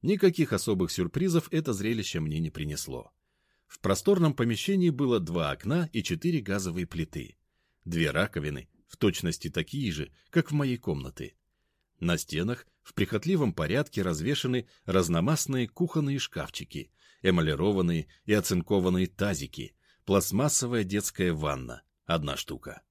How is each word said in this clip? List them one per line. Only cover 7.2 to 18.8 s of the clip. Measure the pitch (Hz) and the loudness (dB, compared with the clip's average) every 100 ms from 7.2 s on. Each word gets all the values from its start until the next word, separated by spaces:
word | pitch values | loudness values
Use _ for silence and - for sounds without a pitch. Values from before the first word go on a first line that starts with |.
| - - _ _ _ _ | -12 -16 _ _ _ _
Две | - 82 80 | -6 0 2
раковины, | 73 101 - 73 69 - _ _ | 2 0 -2 -4 -6 -10 _ _
в | - | 0
точности | 107 - 87 82 85 | 2 2 -2 -4 -6
такие | 80 78 143 123 | -4 -4 -2 -4
же, | 76 73 _ _ | -4 -6 _ _
как | - 160 | -2 0
в | |
моей | 147 139 120 | 0 0 -2
комнате. | - 71 65 - - _ _ _ _ _ _ _ | -2 -4 -6 -12 -14 _ _ _ _ _ _ _
На | 87 85 | -2 0
стенах | - 76 95 120 - _ | -2 -4 -4 -4 -10 _
в | - | -12
прихотливом | - 101 110 156 185 135 | -2 -2 0 0 2 2
порядке | 85 78 113 151 - | 0 -2 0 -2 -2
развешаны | 92 80 87 143 131 127 120 _ - | -2 0 -2 -2 -2 -2 -4 _ 0
разномастные | 95 85 85 98 156 - 131 117 | 2 4 2 2 0 0 -2 -4
кухонные | - 175 165 143 139 | -2 -2 0 -2 -2
шкафчики, | - - - - - - 60 _ _ _ | -4 -6 -8 -10 -12 -12 -14 _ _ _
эмалированные | 95 90 80 71 92 101 87 82 76 _ - | 2 4 4 2 2 4 2 0 -2 _ 2
и | |
оцинкованные | 107 92 92 85 104 | 2 2 -2 2 2